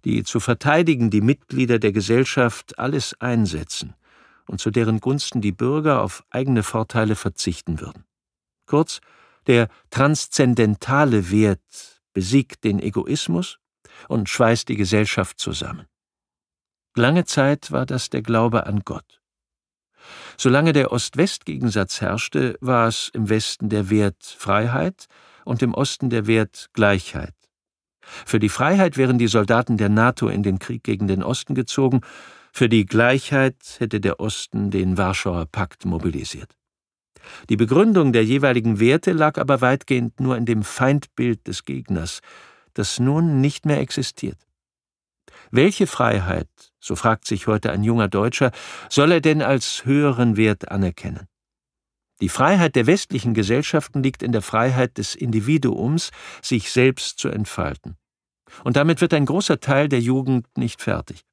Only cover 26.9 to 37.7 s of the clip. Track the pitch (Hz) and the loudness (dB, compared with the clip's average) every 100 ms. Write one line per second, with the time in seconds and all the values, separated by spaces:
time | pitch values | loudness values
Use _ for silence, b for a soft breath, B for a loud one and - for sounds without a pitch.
26.9 | 95 - - - _ _ _ _ _ _ | 2 -2 -10 -10 _ _ _ _ _ _
27.9 | _ - - - 113 104 - 139 196 185 | _ -20 -18 -2 0 0 2 2 4 2
28.9 | 131 131 123 117 110 101 117 123 110 104 | 2 2 2 2 2 2 2 2 0 2
29.9 | 107 120 120 113 101 101 92 - 120 - | 4 4 2 -2 0 -2 -2 -6 -8 -4
30.9 | 101 101 95 - 127 - 131 123 - 131 | -4 -2 -2 -2 -6 -4 -4 -4 0 2
31.9 | 123 B B B B B - 120 113 95 | 2 B B B B B 0 4 4 4
32.9 | 110 120 135 - 139 131 - - - 113 | 2 4 2 0 2 2 0 -20 -8 -4
33.9 | 107 98 - 107 - - - 101 98 92 | -2 -2 -2 -6 -6 -8 -4 -2 0 0
34.9 | 92 95 95 98 87 80 - 90 - 92 | 0 0 -2 -4 -4 -6 -6 -8 -6 -6
35.9 | 82 87 71 - - - _ _ _ _ | -4 -4 -6 -10 -14 -18 _ _ _ _
36.9 | _ _ _ B B B 107 113 | _ _ _ B B B 0 4